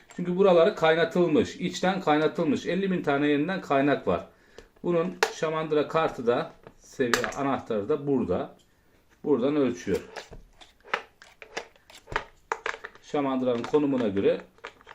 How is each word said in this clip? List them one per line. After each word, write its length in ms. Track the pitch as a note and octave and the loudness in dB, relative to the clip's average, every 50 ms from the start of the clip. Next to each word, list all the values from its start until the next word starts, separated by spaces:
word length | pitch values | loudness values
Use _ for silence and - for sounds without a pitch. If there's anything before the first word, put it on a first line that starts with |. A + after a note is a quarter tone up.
| - - - | -20 -16 -10
Çünkü 220 | - F3 F3 F3+ F3+ | -8 -6 -2 2 4
buraları 380 | G3 G3 F3+ E3+ E3 D#3 D#3 | 6 6 6 6 6 4 4
kaynatılmış. 800 | - E3 D#3+ D#3+ E3 E3 D#3 - F3+ F3 E3 D3+ B2+ G2+ - - | 2 2 4 4 4 2 0 2 2 2 4 4 2 2 0 -2
İçten 460 | - F3+ E3 - - - F#3 G3 F3+ | -6 -6 -6 -4 -2 -2 -2 -2 0
kaynatılmış. 640 | - D#3 D3 D3+ D#3 D3+ - - E3+ D3+ B2+ - - | 0 2 2 2 2 0 0 0 0 0 0 0 -2
Elli 260 | - F3 F#3 G3 G3 | -2 -2 -2 0 0
bin 120 | F#3 E3+ - | -2 -2 0
tane 240 | D3+ C#3+ C#3 D3 D3 | 0 0 0 2 2
yerinden 340 | D3 C#3+ D3 F3 F#3+ F#3 | 2 2 0 -2 -4 -4
kaynak 460 | - - C#3+ C#3 C3+ D3 C#3 - - - | -2 0 2 2 2 2 2 0 0 0
var. 200 | F2+ D#2+ - - - _ _ _ _ - - _ _ _ - | 0 0 -2 -8 -18 _ _ _ _ -20 -20 _ _ _ -4
Bunun 320 | F3+ F3 E3 E3 F#3 F3+ - - - - | -2 0 0 0 -2 -4 -4 -4 -4 -4
şamandıra 520 | - - D#3 D#3 D#3 D#3+ D#3 D#3 D3+ C#3+ - | -2 -4 -4 -2 -2 -2 0 2 2 2 2
kartı 400 | - D#3+ D#3+ - - - B2 A2+ | 0 0 0 0 -2 -2 0 2
da, 240 | A#2+ C#3 E3 - - - - - - _ | 2 2 0 -4 -10 -20 -20 -20 -20 _
seviye 460 | - - - - C3 A#2+ A#2 - - - - - | -20 -8 -4 -2 -2 0 0 -2 -2 -4 -4 -4
anahtarı 520 | C#3 C#3 C3 A#2 - - A#2 G#2+ G2 G#2+ | -2 -2 -2 -4 -4 -4 -4 -4 -2 -2
da 180 | - - C#3 C#3+ | -4 -4 -2 -2
burada. 480 | C#3 B2+ G#2 F2+ F2 G#2+ C#3+ - - _ _ _ _ _ _ _ _ _ _ _ _ _ - | -2 0 0 0 -2 -2 -4 -6 -12 _ _ _ _ _ _ _ _ _ _ _ _ _ -2
Buradan 320 | D3+ C#3+ A#2+ A#2 C#3 D3 | 0 0 2 2 0 0
ölçüyor. 460 | D3+ C#3 B2 A2+ - - G#2 F2+ - - - - - - - - - - - _ - - - _ _ - - - - - - _ - - - - - - - - - - - _ _ _ - - - - - - - - - - _ _ - - - - - - - - - - - | 0 0 0 -2 -4 -4 -4 -4 -4 -4 -8 -16 -16 -16 -16 -18 -20 -20 -20 _ -20 -20 -20 _ _ -12 -8 -8 -8 -8 -10 _ -20 -20 -20 -20 -20 -20 -16 -14 -14 -14 -16 _ _ _ -20 -20 -20 -12 -8 -8 -8 -8 -10 -20 _ _ -10 -8 -6 -6 -8 -8 -8 -12 -18 -20 -20
Şamandıranın 600 | - - - D3 C#3+ C3+ C3 B2+ B2+ B2+ A#2+ A#2 A#2 | -10 -4 -2 -2 0 0 0 0 0 0 0 0 0
konumuna 440 | - - D3+ D3 C#3 C3+ B2+ A#2+ G#2+ | 0 0 2 2 2 0 0 0 0
göre 340 | F#2+ G2 G2+ D3 F3 F#3 - - _ _ - - - - - - | 0 2 2 2 2 0 -4 -14 _ _ -20 -20 -20 -20 -20 -20